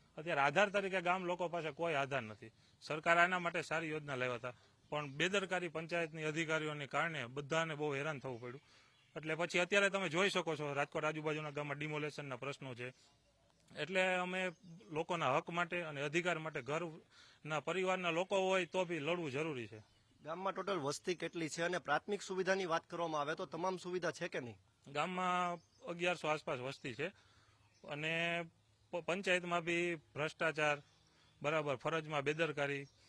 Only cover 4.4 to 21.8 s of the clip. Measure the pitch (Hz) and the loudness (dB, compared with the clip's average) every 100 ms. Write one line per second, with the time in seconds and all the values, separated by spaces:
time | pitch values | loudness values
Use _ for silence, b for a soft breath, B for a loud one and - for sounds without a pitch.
4.4 | 123 120 b b _ 147 147 139 170 196 | -6 -10 b b _ -4 -4 0 2 2
5.4 | 190 180 175 160 165 170 165 160 156 156 | 0 0 -2 -4 -2 0 -2 -2 -2 0
6.4 | 160 160 151 147 139 143 165 156 120 131 | 2 0 0 -4 -2 0 0 -2 -6 -6
7.4 | 139 160 165 147 151 139 147 147 131 120 | -2 0 0 0 -2 0 -2 -4 -6 -8
8.4 | 123 131 b b b b _ 160 156 156 | -10 -12 b b b b _ -8 -4 -2
9.4 | 170 175 175 202 196 190 185 156 196 190 | 0 2 4 6 4 4 0 2 2 2
10.4 | 165 151 151 139 143 165 151 156 151 151 | 0 0 0 0 0 0 0 0 -2 -2
11.4 | 151 143 147 143 151 151 147 143 143 123 | -4 -4 -4 -4 -4 -2 -4 -6 -8 -6
12.4 | 135 139 135 120 123 b b b _ _ | -6 -6 -8 -8 -8 b b b _ _
13.4 | _ _ - - 151 190 185 185 180 185 | _ _ -14 -8 -2 2 2 2 0 -2
14.4 | 185 170 185 165 208 156 165 175 143 143 | -2 -6 -14 -20 -6 -4 -2 2 4 4
15.4 | 175 175 170 175 160 143 147 160 175 165 | 2 -2 -2 -2 -4 -4 -2 0 2 0
16.4 | 160 151 123 151 147 160 - - - - | -2 -6 -2 -2 -4 -8 -18 -20 -20 -16
17.4 | 147 151 143 175 185 185 180 165 190 196 | -4 -4 0 0 2 2 2 2 2 4
18.4 | 185 185 175 185 175 170 143 180 160 131 | 4 4 2 0 0 0 0 0 0 -2
19.4 | 165 135 110 110 - _ _ _ 147 165 | -2 -4 -8 -12 -18 _ _ _ -10 -4
20.4 | 190 180 185 190 139 147 - 175 165 175 | -2 -2 0 0 0 -2 -2 -2 -4 -4
21.4 | 160 - 170 180 | -4 0 0 0